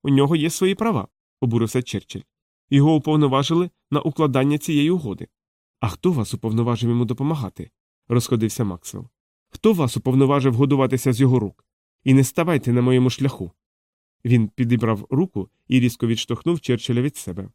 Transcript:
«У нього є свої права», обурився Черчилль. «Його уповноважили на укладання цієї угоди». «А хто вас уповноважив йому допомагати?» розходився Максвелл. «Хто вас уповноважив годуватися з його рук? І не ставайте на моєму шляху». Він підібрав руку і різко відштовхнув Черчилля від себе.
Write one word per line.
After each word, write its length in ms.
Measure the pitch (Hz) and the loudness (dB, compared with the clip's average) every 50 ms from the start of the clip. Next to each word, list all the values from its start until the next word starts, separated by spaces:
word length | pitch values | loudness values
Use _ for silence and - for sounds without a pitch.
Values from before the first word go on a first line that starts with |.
«У 60 | - 143 | 2 2
нього 280 | 139 135 139 143 170 | 4 4 4 4 2
є 140 | 160 147 170 | 0 0 -2
свої 240 | - - 190 185 196 | -2 -2 -2 -2 0
права», 340 | - 220 226 196 123 95 _ _ _ _ _ _ _ | -2 -2 -2 -2 -4 -6 _ _ _ _ _ _ _
обурився 420 | - 123 113 117 113 110 - 131 | -4 -2 0 0 -2 0 -2 -6
Черчилль. 400 | 120 - - 98 - _ - 95 - _ _ _ _ _ _ _ _ _ | -6 -4 -10 -10 -10 _ -16 -16 -16 _ _ _ _ _ _ _ _ _
«Його 240 | 139 139 139 156 160 | 2 4 4 4 2
уповноважили 760 | 151 - 156 151 151 151 139 127 135 143 - 165 170 180 175 _ _ _ _ | 2 0 0 2 2 2 2 2 0 0 0 0 -2 -2 -4 _ _ _ _
на 100 | 139 147 | -4 -2
укладання 580 | - 160 139 - 147 147 127 131 135 143 147 147 | -2 -4 -2 0 0 0 2 0 2 2 0 -2
цієї 320 | - - 156 143 147 160 | -2 -2 0 0 2 2
угоди». 380 | 185 180 147 107 92 - - _ _ _ _ _ _ _ _ _ _ _ | 0 -2 -2 -6 -10 -10 -12 _ _ _ _ _ _ _ _ _ _ _
«А 80 | - 104 | -6 -6
хто 240 | 85 - - 185 | -6 -2 0 0
вас 220 | 175 131 104 - - | 0 0 -2 -4 -6
уповноважив 560 | - - 113 107 113 117 120 120 110 123 117 | -6 -4 -2 -2 0 0 0 -2 -2 0 0
йому 140 | 120 120 120 | 0 0 0
допомагати?» 680 | 110 123 - 139 147 160 147 120 92 _ - 82 - _ _ _ _ _ _ _ _ | -2 -4 -4 -2 -4 -4 -4 -6 -10 _ -14 -18 -18 _ _ _ _ _ _ _ _
розходився 560 | 117 123 - - 127 113 110 110 - - 117 | -2 -2 0 0 0 0 0 -2 -2 -4 -4
Максвелл. 440 | 101 90 87 - - - 95 110 - _ _ _ _ _ _ _ _ | -4 -4 -8 -12 -16 -16 -16 -16 -18 _ _ _ _ _ _ _ _
«Хто 220 | _ - - 220 | _ 0 2 2
вас 240 | 220 170 143 117 - | 2 2 0 -2 -2
уповноважив 580 | 127 - - 127 135 135 135 139 143 127 135 120 | -2 -2 2 4 4 4 4 2 2 2 2 2
годуватися 580 | 113 143 135 143 135 135 120 127 123 - 131 | 2 2 2 2 2 2 0 0 -2 0 -2
з 80 | 120 110 | 2 2
його 180 | 139 127 127 123 | 2 4 4 2
рук? 260 | 110 95 - _ _ _ _ _ _ _ _ _ _ | 0 -2 -10 _ _ _ _ _ _ _ _ _ _
І 100 | 135 131 | 4 6
не 100 | 135 135 | 6 4
ставайте 480 | 131 - - - 175 165 135 - 123 | 2 0 -2 0 0 0 0 0 0
на 100 | 120 123 | 0 2
моєму 280 | 123 127 127 127 127 127 | 2 2 2 2 2 0
шляху». 420 | 120 - 131 139 - - 95 85 _ _ _ _ _ _ _ _ _ _ _ _ _ _ _ | 0 -2 -4 -4 -4 -6 -12 -14 _ _ _ _ _ _ _ _ _ _ _ _ _ _ _
Він 240 | 117 123 120 110 101 | 2 2 2 2 0
підібрав 580 | _ - 127 117 120 113 117 113 110 101 104 _ | _ -4 0 0 0 0 2 0 -2 -2 -4 _
руку 380 | - 135 190 185 _ 104 90 - _ _ _ _ | 0 0 0 -2 _ -8 -8 -8 _ _ _ _
і 120 | 127 131 | 0 2
різко 260 | 120 120 - _ - | 2 0 -2 _ -2
відштовхнув 540 | 113 113 104 - - 120 - - 170 175 165 | -2 -2 -4 -4 -8 -8 -6 -2 -4 -4 -2
Черчилля 400 | - - 127 113 - - 120 120 | -2 -2 -4 -2 -2 -4 -4 -2
від 160 | 127 151 - | -2 -4 -6
себе. 320 | - - 101 87 95 95 104 | -10 -14 -12 -12 -12 -12 -14